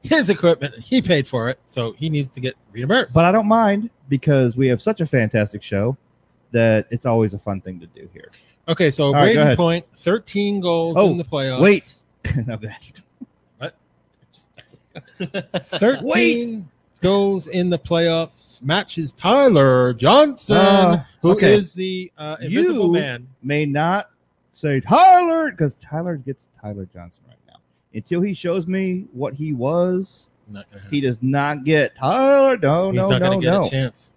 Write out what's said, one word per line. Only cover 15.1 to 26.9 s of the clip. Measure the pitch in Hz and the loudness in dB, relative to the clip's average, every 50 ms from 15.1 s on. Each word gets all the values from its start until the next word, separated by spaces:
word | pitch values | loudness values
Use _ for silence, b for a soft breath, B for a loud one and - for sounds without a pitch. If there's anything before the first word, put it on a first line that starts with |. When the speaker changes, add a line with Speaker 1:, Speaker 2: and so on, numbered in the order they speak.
| _ _ 190 - - 196 - _ - 170 - | _ _ -12 -8 -8 -10 -10 _ -10 -10 -8
Speaker 1:
Thirteen | - - 151 196 233 277 262 - | -8 -4 0 0 0 0 -2 -4
Speaker 2:
Wait. | 277 311 - 233 233 233 233 240 233 226 220 175 135 _ _ _ _ _ _ | -2 0 2 2 2 0 -2 -4 -8 -10 -12 -14 -18 _ _ _ _ _ _
Speaker 1:
goals | 175 185 196 202 202 196 196 185 151 | -2 0 0 0 0 -2 -2 -4 -6
in | - 175 180 180 180 | -6 -4 -4 -2 -2
the | 175 165 | -2 -4
playoffs, | _ - 170 165 170 170 165 165 165 165 _ _ - - - - | _ -2 -2 0 0 0 0 -2 -4 -6 _ _ -20 -20 -20 -12
matches | 123 135 165 196 202 - - 170 160 131 | -4 -2 -2 -2 -2 -6 -10 -10 -10 -10
Tyler | - _ - 180 233 277 277 262 196 147 135 135 127 127 127 123 123 | -12 _ 0 2 4 4 4 4 6 6 4 6 4 4 2 0 0
Johnson, | 113 123 151 220 277 302 294 262 - - - 208 | 0 2 4 6 6 4 4 0 -10 -4 0 2
Speaker 2:
Uh, | 196 190 196 196 196 185 175 170 170 - _ _ _ | 4 4 6 6 4 4 4 2 0 -4 _ _ _
Speaker 1:
who | - 170 | 2 2
Speaker 2:
okay. | 196 214 196 196 208 | 2 4 4 4 4
Speaker 1:
is | 208 190 160 - | 4 2 -4 -8
the, | 180 185 185 185 185 185 - _ | -8 -8 -6 -6 -8 -10 -12 _
uh, | - 151 151 156 - | -14 -12 -12 -10 -10
invisible | - 151 190 285 339 359 320 240 190 | -8 -4 -2 0 0 0 0 0 0
Speaker 2:
You | 170 175 | 2 2
Speaker 1:
man. | 175 147 135 123 120 123 131 - _ - | 0 -2 -4 -8 -10 -14 -20 -20 _ -6
Speaker 2:
may | 135 147 147 151 | -4 -2 -2 -2
not | 147 139 147 156 170 185 208 202 _ _ _ _ _ _ _ _ _ _ | -2 -2 -2 0 0 -2 -4 -6 _ _ _ _ _ _ _ _ _ _
say | - - 151 139 135 | -6 -4 -2 -2 -2
Tyler, | - 123 190 302 359 381 370 359 359 339 330 330 320 285 | 0 2 6 8 8 8 8 8 6 2 0 0 -2 -4
'cause | 185 - 160 139 - _ | -2 -2 -4 -4 -4 _
Tyler | - - 151 160 170 180 170 | -18 -12 -10 -8 -8 -8 -8
gets | 139 127 139 131 _ _ _ _ _ | -8 -10 -12 -14 _ _ _ _ _
Tyler | - 107 104 101 92 87 | -14 -12 -12 -12 -14 -16